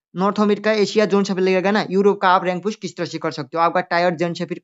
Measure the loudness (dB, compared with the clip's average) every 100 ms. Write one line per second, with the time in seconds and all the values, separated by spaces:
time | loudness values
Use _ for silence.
0 | _ -2 -2 2 2 2 0 2 2 2
1 | 2 2 0 0 0 2 2 0 0 2
2 | 2 2 4 2 2 -4 -4 -8 -8 -8
3 | -8 -6 -6 -6 -6 0 0 0 -2 0
4 | 0 0 -2 -4 -8 -8